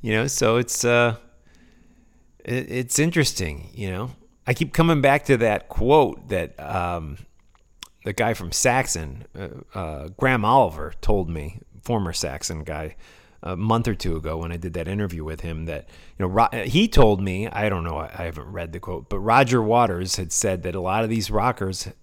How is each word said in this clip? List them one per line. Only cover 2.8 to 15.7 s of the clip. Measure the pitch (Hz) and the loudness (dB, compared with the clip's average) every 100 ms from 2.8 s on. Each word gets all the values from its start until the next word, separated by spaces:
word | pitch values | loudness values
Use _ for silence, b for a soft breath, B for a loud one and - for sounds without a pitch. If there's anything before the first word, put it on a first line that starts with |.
| 123 - | -2 2
interesting, | 156 170 139 - 90 73 80 | 2 4 2 0 -4 -6 -12
you | - 98 | -8 -6
know. | 92 123 127 _ _ - | -6 -8 -10 _ _ -2
I | |
keep | 127 160 | 0 0
coming | - 165 156 | 4 4 6
back | 135 143 - | 4 2 4
to | 131 | 4
that | 113 104 - | 4 0 -2
quote | - 120 151 127 60 - | -2 4 6 6 0 -6
that, | 95 80 - | -4 -4 -8
um, | 73 90 87 87 78 71 - _ _ _ _ _ - _ - | -6 -4 -2 -4 -8 -12 -16 _ _ _ _ _ -20 _ -8
the | |
guy | 104 113 | -2 -2
from | 113 85 | -2 -4
Saxon, | - 127 127 127 - 78 67 - - | 0 2 2 0 -4 -6 -12 -16 -14
uh, | 92 - - 98 | -14 -14 -14 -10
uh, | 85 76 76 98 | -8 -8 -12 -2
Graham | 131 127 104 | 0 2 4
Oliver, | 131 110 78 76 - | 6 4 0 -10 -4
told | - 104 85 | 2 2 2
me, | 82 73 95 - - | -4 -8 -12 -18 -20
former | - 117 92 | -4 -2 -2
Saxon | 82 80 69 - 80 | -4 -6 -6 -8 -8
guy, | 76 78 78 - b b b b | -8 -8 -8 -12 b b b b
a | - 92 | -10 -4
month | 110 113 113 | 0 2 2
or | |
two | 104 92 82 | -2 -2 -4
ago | 78 80 | -4 -6
when | 82 | -6
I | 85 | -8
did | 87 | -8
that | 85 82 | -6 -6
interview | 98 104 85 | -4 -4 -6
with | 78 78 | -8 -8
him, | 82 80 | -8 -8
that, | 80 | -8